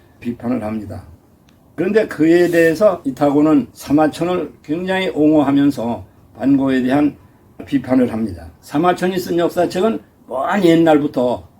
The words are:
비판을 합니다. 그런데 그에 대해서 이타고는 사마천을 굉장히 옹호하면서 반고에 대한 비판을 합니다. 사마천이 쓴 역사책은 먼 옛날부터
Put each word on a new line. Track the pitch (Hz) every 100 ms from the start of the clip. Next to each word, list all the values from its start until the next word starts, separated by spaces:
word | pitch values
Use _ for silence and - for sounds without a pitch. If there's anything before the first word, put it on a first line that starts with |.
| _ _
비판을 | 120 120 120 123
합니다. | 107 110 95 95 - - _ _ _ _ _ -
그런데 | 190 214 -
그에 | - 160 175 175
대해서 | 170 165 160 208 175 139
이타고는 | 131 147 143 151 151 117
사마천을 | - - 147 151 127 170 180 147 -
굉장히 | - 165 185 190 185
옹호하면서 | 139 151 156 135 139 143 139 113 104 - _ _ -
반고에 | 127 139 135 131
대한 | 123 143 147 143 - _ _ - -
비판을 | 139 120 131 120
합니다. | 110 110 82 - -
사마천이 | - 147 180 175 185 190
쓴 | 175 170
역사책은 | 165 180 170 - 220 220 - _ -
먼 | 127 147 202
옛날부터 | 175 165 165 151 147 135 123 107 - _